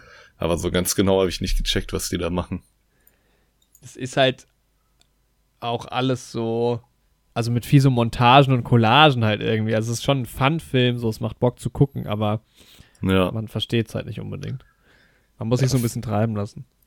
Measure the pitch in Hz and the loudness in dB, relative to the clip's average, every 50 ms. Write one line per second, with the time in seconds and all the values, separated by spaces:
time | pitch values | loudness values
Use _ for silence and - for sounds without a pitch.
0 | - - - - - - _ _ - 82 85 80 82 90 87 90 90 - - - | -20 -20 -20 -20 -20 -20 _ _ -4 -2 -2 -2 -2 -2 -2 -2 -2 -2 0 0
1 | 98 95 95 95 95 90 - - 95 92 - - - - - 98 - - - - | 2 2 4 2 2 0 0 -4 -2 -2 0 0 0 -2 -2 -4 -4 -4 -6 -8
2 | - - 95 87 85 85 87 87 87 - 98 87 - _ _ _ _ _ _ _ | -6 -6 -6 -4 -4 -4 -4 -4 -4 -6 -8 -10 -10 _ _ _ _ _ _ _
3 | _ _ _ _ _ _ _ _ _ _ _ _ _ _ _ _ - 127 - - | _ _ _ _ _ _ _ _ _ _ _ _ _ _ _ _ -20 -20 -14 -12
4 | 131 127 - 147 135 131 127 - - _ _ _ _ _ _ _ _ _ _ _ | -12 -6 0 0 2 2 0 -2 -10 _ _ _ _ _ _ _ _ _ _ _
5 | _ _ _ _ _ _ _ _ _ _ _ _ 104 117 120 117 - - - 123 | _ _ _ _ _ _ _ _ _ _ _ _ -8 -6 -6 -6 -8 -6 -4 -2
6 | 127 131 127 123 - - - 117 113 113 113 117 117 120 120 117 - _ _ _ | -2 0 -2 -2 -6 -8 -8 -6 -4 -2 -2 0 0 0 -2 -2 -6 _ _ _
7 | _ _ _ _ _ _ _ 117 113 117 120 120 - - 147 143 135 139 127 120 | _ _ _ _ _ _ _ -4 -2 0 -2 -2 0 4 4 6 6 6 4 2
8 | 117 117 - - 123 120 127 143 139 131 131 123 110 - - 120 113 107 120 143 | 0 -2 0 2 6 8 8 8 8 6 2 0 0 2 4 4 4 6 6 6
9 | 156 156 131 120 113 107 104 - 110 113 113 110 107 110 110 110 110 117 117 113 | 6 6 4 2 0 0 0 0 -2 -2 -2 -2 0 0 -2 -2 -2 -2 -6 -4
10 | - - 139 135 120 - - - 135 139 165 160 - - - 127 123 123 120 120 | -2 0 0 0 -2 -6 -6 -2 0 0 0 -2 -4 -2 0 2 2 2 0 -2
11 | 117 113 110 - 110 107 - - - 123 - - - 123 - - 143 - - 127 | -4 -4 -4 -4 -6 -8 -4 -2 -2 -2 -2 -2 -8 -8 2 2 2 2 2 -6
12 | 117 - 104 107 107 104 107 110 - _ _ _ - - - - - _ _ _ | -8 -6 -4 -4 -2 -2 -2 -4 -6 _ _ _ -20 -20 -20 -20 -20 _ _ _
13 | - 92 95 95 92 - - 110 110 104 - 110 - - - 117 110 - - 104 | 0 2 2 2 2 2 -2 -6 -8 -8 -8 -8 -6 -2 -2 -2 -2 -2 -6 -10
14 | - 110 107 110 104 101 101 98 98 107 131 131 - _ _ _ _ _ _ _ | -10 -8 -12 -12 -12 -12 -12 -10 -10 -10 -10 -10 -12 _ _ _ _ _ _ _
15 | _ _ _ _ _ _ _ _ 110 113 123 127 135 127 127 131 117 117 - 120 | _ _ _ _ _ _ _ _ -4 -2 0 0 2 2 2 0 0 -2 -4 -6
16 | 107 110 104 104 110 113 110 104 101 104 - 143 131 - _ _ _ | -6 -4 0 0 0 0 0 -4 -6 -8 -10 -16 -20 -20 _ _ _